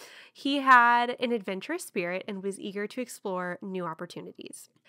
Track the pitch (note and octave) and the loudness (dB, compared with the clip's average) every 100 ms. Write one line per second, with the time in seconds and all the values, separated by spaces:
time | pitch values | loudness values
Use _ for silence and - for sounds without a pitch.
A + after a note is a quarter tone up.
0 | - - - - C#4 C#4+ C4 B3 A#3+ A#3+ | -20 -20 -20 -6 -2 2 8 8 10 4
1 | A#3+ B3 A#3+ A#3 G3 F#3+ - E4+ - G3 | 2 -2 -2 -2 -2 -6 -4 -8 -4 -4
2 | F3 F#3 - G3 G3 F#3+ G#3 G3 G#3 - | -4 -4 -6 -6 -6 -6 -8 -6 -6 -6
3 | A#3+ - G3+ F3+ F3+ F3+ G3 F#3 F3 D#3+ | -8 -8 -6 -4 -4 -6 -6 -4 -4 -6
4 | F3 D#3+ F3 - - - - _ | -10 -10 -14 -16 -16 -18 -20 _